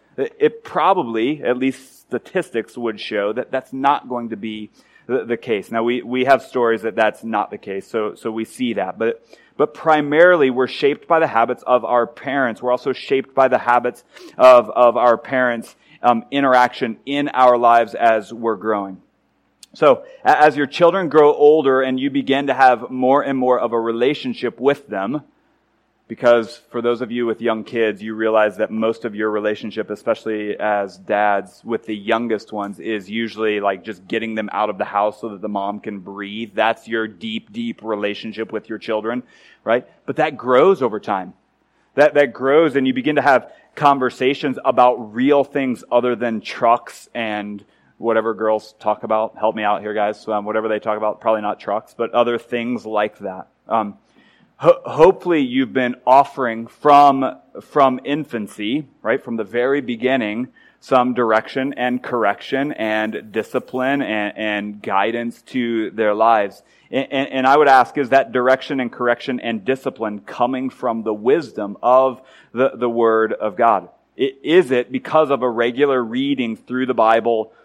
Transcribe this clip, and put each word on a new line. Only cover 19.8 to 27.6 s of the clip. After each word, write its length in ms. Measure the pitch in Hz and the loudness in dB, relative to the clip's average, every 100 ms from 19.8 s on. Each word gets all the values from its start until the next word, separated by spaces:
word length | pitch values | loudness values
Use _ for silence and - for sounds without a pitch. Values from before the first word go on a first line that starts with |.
| 151 120 - - | 4 4 0 -4
a-, 180 | - 143 | 0 4
as 120 | 151 139 | 4 4
your 100 | 139 | -2
children 420 | - 170 185 175 | 2 4 4 2
grow 260 | 151 147 | 4 6
older 480 | 147 147 156 135 131 | 6 6 6 4 2
and 160 | 131 131 | 0 -2
you 100 | 139 | -4
begin 380 | 135 123 135 143 | -2 -2 -2 0
to 80 | |
have 340 | 127 131 120 117 | 4 4 4 -2
more 340 | 127 127 139 | -2 2 2
and 140 | 135 135 | 0 -2
more 220 | 127 123 | 0 0
of 140 | 117 | 0
a 80 | 117 | -2
relationship 800 | 117 117 127 143 131 113 123 - | -2 0 0 -2 -6 -6 -8 -2
with 260 | 131 143 - | 0 0 -4
them, 360 | 98 98 147 - _ _ _ _ _ _ _ - | -6 -6 -6 -10 _ _ _ _ _ _ _ -18
because 500 | 117 123 120 107 - _ | -2 2 2 2 -10 _
for 100 | 120 | -6
those 200 | 117 120 | -2 -2
of 100 | 117 | -4
you 160 | 120 117 | -4 -4
with 140 | 110 | -2
young 240 | 117 110 | -2 -4